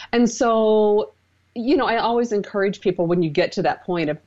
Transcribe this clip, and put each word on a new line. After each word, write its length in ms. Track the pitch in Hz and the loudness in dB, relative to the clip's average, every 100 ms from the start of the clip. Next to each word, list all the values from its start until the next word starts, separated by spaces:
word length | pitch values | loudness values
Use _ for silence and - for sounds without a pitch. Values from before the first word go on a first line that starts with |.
| - | -4
And 160 | 233 240 | 0 0
so, 800 | - 240 226 220 214 214 208 214 _ _ _ _ - | 2 0 2 4 4 4 2 -2 _ _ _ _ -8
you 200 | 233 302 | -2 0
know, 100 | 220 | 0
I 120 | 226 | 0
always 340 | 214 240 240 | 0 0 0
encourage 480 | 208 190 208 196 190 | -2 -4 -2 -2 -2
people, 260 | 208 180 170 | -4 -2 0
when 160 | 175 | 0
you 80 | 165 | 0
get 220 | 147 175 | 0 -2
to 80 | - | -2
that 200 | 165 - | -4 -4
point 260 | - 175 156 | -6 -4 -4
of 80 | 147 | -6